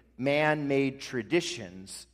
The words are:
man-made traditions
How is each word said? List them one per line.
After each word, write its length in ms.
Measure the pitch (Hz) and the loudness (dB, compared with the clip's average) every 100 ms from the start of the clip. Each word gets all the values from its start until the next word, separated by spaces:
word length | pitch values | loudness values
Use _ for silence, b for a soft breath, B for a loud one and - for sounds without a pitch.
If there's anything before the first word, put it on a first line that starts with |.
| B - | B -2
man-made 840 | 135 147 151 151 143 139 135 135 | 2 4 4 2 2 2 2 -2
traditions 1040 | - 127 104 170 170 120 92 92 95 - - | -6 -6 0 0 0 -6 -10 -14 -14 -16 -18